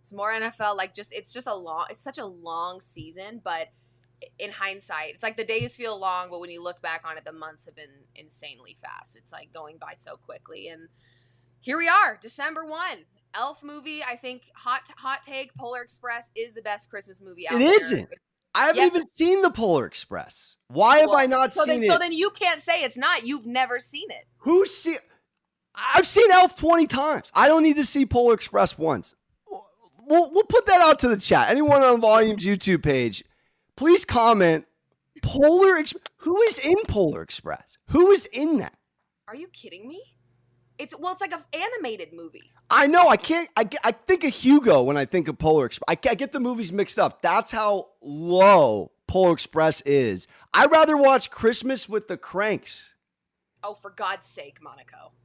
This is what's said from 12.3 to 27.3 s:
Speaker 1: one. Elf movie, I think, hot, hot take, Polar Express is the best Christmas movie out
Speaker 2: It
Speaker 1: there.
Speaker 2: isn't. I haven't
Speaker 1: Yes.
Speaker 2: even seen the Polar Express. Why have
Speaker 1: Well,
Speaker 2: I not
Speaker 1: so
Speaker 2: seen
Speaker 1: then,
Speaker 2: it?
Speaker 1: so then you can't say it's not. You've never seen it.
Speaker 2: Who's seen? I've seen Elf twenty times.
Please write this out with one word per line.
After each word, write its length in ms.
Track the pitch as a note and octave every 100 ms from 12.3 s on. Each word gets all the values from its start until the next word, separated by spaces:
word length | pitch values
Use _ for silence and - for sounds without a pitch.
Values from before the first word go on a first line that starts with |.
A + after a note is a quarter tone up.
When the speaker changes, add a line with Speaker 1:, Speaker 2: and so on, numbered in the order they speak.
| - C#4+ D#4+
Speaker 1:
one. 420 | D#4+ D#4 F4+ G#3+ D#3 _ _
Elf 300 | G#3 C4 D4+
movie, 400 | C#4+ D4 C#4+ D4+
I 120 | B3+ B3
think, 260 | B3+ B3+ _
hot, 280 | _ B3 B3+ - -
hot 260 | C4 C4+
take, 320 | - C4+ C4+ -
Polar 260 | A#3+ B3
Express 480 | A#3+ - B3 A#3 A#3+ A3
is 180 | A#3
the 80 | A3+
best 300 | G#3+ G#3 -
Christmas 320 | G#3 G3 F#3
movie 260 | F#3+ F3 D#3+
out 60 | A#3+
Speaker 2:
It 40 |
Speaker 1:
there. 160 | C#4+ G#4
Speaker 2:
isn't. 340 | C4 E3+ F2+ - _ _ _ -
I 100 | C#4+
haven't 120 | -
Speaker 1:
Yes. 180 | F4+ F4
Speaker 2:
even 80 | D#4
seen 280 | - E4 G4
the 80 | F#4
Polar 340 | - A3 D#3 G2
Express. 720 | - - F#2 - - - _ _
Why 280 | C3 A3 D4
have 120 | D#4
Speaker 1:
Well, 100 | D4
Speaker 2:
I 80 | C4
not 260 | C4 C4
Speaker 1:
so 100 | -
Speaker 2:
seen 180 | D#4 A#3+
Speaker 1:
then, 20 |
Speaker 2:
it? 40 | A3
Speaker 1:
so 120 | F4
then 120 | F4
you 200 | E4 G4
can't 280 | - F#4+ D#4+
say 240 | E4+ E4+
it's 140 | C4 A#3+
not. 260 | C#4+ E4
You've 220 | A#3 C#4+ A3
never 340 | B3 B3+ B3
seen 300 | - D4 G#4
it. 160 | B2 _ _
Speaker 2:
Who's 380 | C4 F4 G4 -
seen? 220 | E4 D#4 _ _ _ _ _ _ _ -
I've 320 | B3 C#4+ F4+
seen 240 | G4+ A4+
Elf 240 | F#4 F4+ -
twenty 320 | D#4 E4+ D#4
times. 440 | C4+ D4+ C4+ -